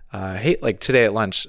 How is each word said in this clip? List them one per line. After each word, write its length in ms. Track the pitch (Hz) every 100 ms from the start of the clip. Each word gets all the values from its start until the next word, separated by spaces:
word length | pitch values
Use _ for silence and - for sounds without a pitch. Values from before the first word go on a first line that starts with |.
| -
uh, 240 | 101 95 95
"Hey," 200 | 131 180
like, 160 | - 95
today 260 | - 131
at 80 | 113
lunch, 360 | 104 101 92